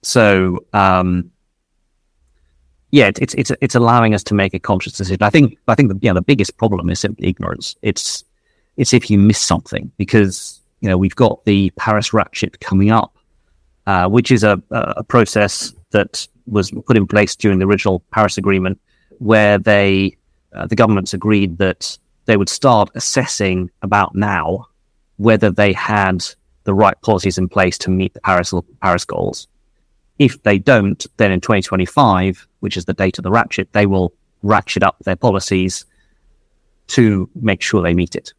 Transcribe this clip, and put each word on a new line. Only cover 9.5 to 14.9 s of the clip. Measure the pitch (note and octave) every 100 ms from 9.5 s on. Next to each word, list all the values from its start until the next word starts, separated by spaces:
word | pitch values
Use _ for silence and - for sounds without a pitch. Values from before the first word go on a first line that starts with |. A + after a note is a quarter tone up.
| E2 - - - _
because, | G2 A2+ G2 F#2+ - - _ _
you | G#2
know, | F#2
we've | F#2+ -
got | A2+ - -
the | G2+ G2
Paris | - - G#2+ G2+
ratchet | A2 G2 - F#2+ _
coming | - F#2+ G2+
up, | A2 - _ _ _ _ _ _ _ -
uh, | F#2 F2+
which | A2+ A#2+
is | B2
a, | G#2+ G2 -
a | A#2+ -